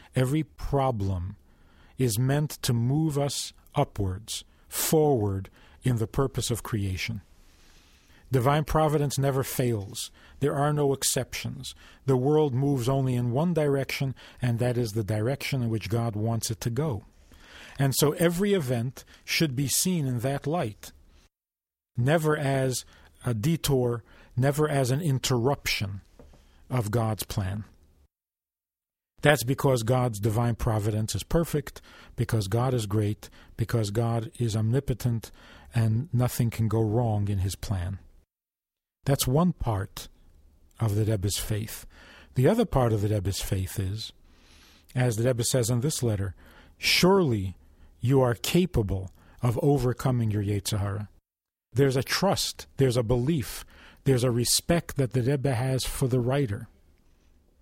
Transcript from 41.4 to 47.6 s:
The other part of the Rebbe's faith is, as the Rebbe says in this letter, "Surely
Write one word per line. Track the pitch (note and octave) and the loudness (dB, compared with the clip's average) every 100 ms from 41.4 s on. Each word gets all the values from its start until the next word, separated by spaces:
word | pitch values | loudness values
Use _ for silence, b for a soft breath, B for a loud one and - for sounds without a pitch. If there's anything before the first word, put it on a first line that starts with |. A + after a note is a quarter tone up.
| - G#2+ A2 - - B B B B | -4 -6 -6 -12 -16 B B B B
The | - C#3 | 2 4
other | A3+ | 4
part | G#3+ C3+ A#2+ | 2 2 2
of | G#2+ | 2
the | G2+ | 0
Rebbe's | G#2 F#2+ F#2+ | 0 -2 -4
faith | - F#2+ F#2 - | -4 -4 -4 -4
is, | F#2+ G#2+ - - b b b b b b b | -6 -6 -10 -16 b b b b b b b
as | B2 B2 A2 | -2 0 2
the | |
Rebbe | B2 A#2 | 2 2
says | A#2 C3 A2+ | 0 0 2
in | B2 | 0
this | C#3+ - | 0 0
letter, | A#2+ G2+ F#2+ - B B B B | 0 0 -4 -8 B B B B
"Surely | - - F3+ G3 D#3 G#2+ F#2+ - | 0 4 6 6 4 0 -2 -8